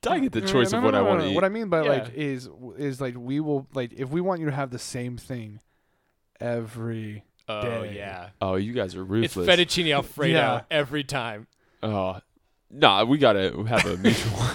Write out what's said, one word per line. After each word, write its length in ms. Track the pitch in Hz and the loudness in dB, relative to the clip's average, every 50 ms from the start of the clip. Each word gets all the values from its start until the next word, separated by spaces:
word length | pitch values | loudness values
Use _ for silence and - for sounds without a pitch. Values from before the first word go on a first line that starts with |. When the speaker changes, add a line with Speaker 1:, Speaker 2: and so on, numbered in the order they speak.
| - | 0
Speaker 1:
I 120 | 226 359 339 | 0 0 2
get 140 | 269 254 | 2 0
the 100 | - 113 | 0 -2
Speaker 2:
No, 40 | - 190 | -2 2
Speaker 1:
choice 240 | 190 135 120 107 | 2 4 4 4
Speaker 2:
no, 60 | 107 - | 2 2
Speaker 1:
of 40 | - | 2
Speaker 2:
no, 40 | 113 | 4
Speaker 1:
what 40 | |
Speaker 2:
no, 60 | 104 101 | 4 4
Speaker 1:
I 40 | |
Speaker 2:
no, 60 | 98 101 | 4 4
Speaker 1:
wanna 140 | 98 87 | 4 2
Speaker 2:
no. 80 | 80 95 | 2 0
Speaker 1:
eat. 40 | 98 | 2
Speaker 2:
What 100 | 170 190 | 2 2
I 40 | 190 | 2
mean 200 | 202 226 226 196 | 0 -2 -2 0
by, 120 | 170 160 | 0 2
Speaker 3:
Yeah. 60 | 156 143 | 4 4
Speaker 2:
like, 240 | 139 131 110 117 120 | 2 2 0 -6 -6
is, 360 | 135 151 143 135 127 127 - 71 95 127 120 95 | -4 -4 -4 -4 -6 -8 -14 -18 -16 -16 -16 -10
is, 240 | - 147 143 135 123 | -6 -4 -4 -4 -4
like, 140 | 139 127 123 | -6 -6 -6
we 240 | 123 120 123 135 147 | -8 -6 -4 -4 -2
will, 260 | 156 151 147 139 131 - | 0 0 0 -2 -2 -4
like, 220 | - 139 123 120 - | -6 -6 -6 -6 -6
if 160 | - 135 131 | -8 -6 -4
we 100 | 143 170 | -2 -2
want 200 | 180 190 190 170 | 0 0 -2 -2
you 60 | 160 | -2
to 60 | 151 | -2
have 160 | 135 143 139 131 | -2 -2 -4 -4
the 80 | 123 131 | -6 -10
same 380 | - - - 127 123 123 123 | -10 -8 -8 -6 -6 -6 -8
thing 440 | 117 - - 131 123 113 107 104 104 _ _ _ _ _ _ _ _ _ _ _ _ _ _ _ _ | -10 -10 -10 -10 -10 -8 -12 -14 -18 _ _ _ _ _ _ _ _ _ _ _ _ _ _ _ _
every 840 | 113 120 120 117 117 110 113 117 113 117 113 113 110 107 107 104 - _ _ _ _ - | -4 -4 -4 -4 -4 -6 -8 -8 -6 -6 -6 -6 -8 -8 -10 -12 -16 _ _ _ _ -8
Speaker 3:
Oh, 140 | 110 107 | -6 -4
Speaker 2:
day. 320 | 104 120 117 113 110 104 98 | -4 -4 -4 -4 -6 -8 -10
Speaker 3:
yeah. 320 | 101 101 98 95 90 87 90 - _ | -10 -10 -10 -10 -12 -14 -16 -8 _
Speaker 1:
Oh, 140 | 104 98 95 | -2 0 0
you 160 | 95 101 107 | 0 0 0
guys 220 | 120 123 104 92 90 | -2 -2 -2 -2 -4
are 80 | 95 | -8
Speaker 3:
It's 80 | 92 95 98 110 117 - - | -6 0 2 2 2 2 0
Speaker 1:
ruthless. 120 | 95 87 - | 0 4 4
Speaker 3:
fettuccine 440 | 180 175 175 - - 175 175 160 147 | 6 6 4 2 0 -2 0 2 0
Alfredo 440 | 143 131 - - - 147 131 131 131 | 0 -2 -4 -6 -2 0 2 4 4
Speaker 2:
Yeah. 220 | 143 131 123 117 110 _ | 4 2 0 -2 -4 _
Speaker 3:
every 320 | 165 151 147 127 143 151 139 | -2 -2 -2 0 -4 -6 -4
time. 420 | 135 143 135 117 117 110 104 113 _ _ _ _ _ _ _ | -4 -4 -4 -4 -4 -8 -10 -14 _ _ _ _ _ _ _
Speaker 1:
Oh, 380 | - 107 107 101 95 92 95 98 _ _ _ _ _ _ _ _ _ _ | -4 -2 0 0 0 -2 -4 -8 _ _ _ _ _ _ _ _ _ _
nah, 320 | - 135 151 123 98 98 110 | -2 6 6 6 8 8 6
we 140 | 117 139 147 | 4 4 6
gotta 460 | 139 120 107 98 95 92 64 71 107 | 6 6 6 6 2 0 0 -2 -2
have 180 | 113 117 107 85 | 0 2 2 2
a 100 | - 90 | 0 -2
mutual, 420 | 90 95 113 113 - - 113 98 - 120 123 - | 2 2 2 2 2 0 -4 -2 -2 -2 -2 -2